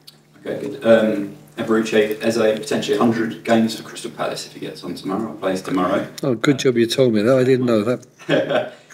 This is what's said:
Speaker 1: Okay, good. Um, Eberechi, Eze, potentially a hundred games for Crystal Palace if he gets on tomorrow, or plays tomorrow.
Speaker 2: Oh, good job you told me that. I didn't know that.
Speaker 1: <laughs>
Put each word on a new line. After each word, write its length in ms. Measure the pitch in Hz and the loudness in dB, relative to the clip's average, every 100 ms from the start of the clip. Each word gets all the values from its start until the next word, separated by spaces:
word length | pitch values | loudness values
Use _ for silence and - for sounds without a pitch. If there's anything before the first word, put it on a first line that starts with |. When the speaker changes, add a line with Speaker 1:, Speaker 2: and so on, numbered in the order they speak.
| - - _ - - | -20 -20 _ -16 -10
Speaker 1:
Okay, 140 | - 113 | -8 -8
good. 180 | - 113 | -2 4
Um, 520 | 113 107 101 98 - - - | 4 4 -2 -4 -10 -16 -8
Eberechi, 640 | 110 110 110 110 104 - | -2 0 2 2 2 0
Eze, 380 | 117 113 110 107 | -2 2 2 0
potentially 380 | - 117 - 104 | -2 -4 0 2
a 20 | |
hundred 440 | 120 113 - - - | 2 2 -2 -6 0
games 320 | 113 110 - | 2 2 -2
for 60 | |
Crystal 280 | - - - | -12 -12 -12
Palace 340 | - 117 113 - | -8 -8 -8 -12
if 60 | |
he 60 | - | -12
gets 240 | - - | -12 -12
on 100 | - - | -12 -10
tomorrow, 360 | - 107 113 | -6 -4 -6
or 40 | - | -6
plays 260 | 95 - | -4 -4
tomorrow. 440 | - - - - - - | -2 -2 0 0 -4 -6
Speaker 2:
Oh, 120 | 151 113 | -4 -2
good 240 | - 131 | 0 0
job 160 | 135 120 | 2 2
you 80 | 113 | 2
told 260 | - 127 | 4 2
me 80 | 107 | 4
that. 160 | 107 131 | 4 4
I 60 | |
didn't 220 | 127 127 123 | 4 2 4
know 180 | 110 | 2
that. 880 | 107 120 - - - 180 - - - - | 2 -2 -6 -12 -2 0 2 -2 -2 -8
Speaker 1:
<laughs> 60 | - | -20